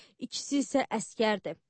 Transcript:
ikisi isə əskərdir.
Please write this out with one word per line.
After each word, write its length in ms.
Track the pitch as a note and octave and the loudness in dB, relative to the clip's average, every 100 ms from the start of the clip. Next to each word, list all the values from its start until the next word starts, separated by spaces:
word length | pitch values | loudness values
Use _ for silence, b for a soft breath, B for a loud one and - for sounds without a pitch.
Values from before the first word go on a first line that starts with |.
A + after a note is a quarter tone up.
| B _ | B _
ikisi 440 | B3 - - C#4 | -10 -10 -2 0
isə 220 | - C4+ - | 2 0 2
əskərdir. 720 | G#3+ - - G#3+ G3+ D3+ E3 | -2 -4 0 2 2 -2 -10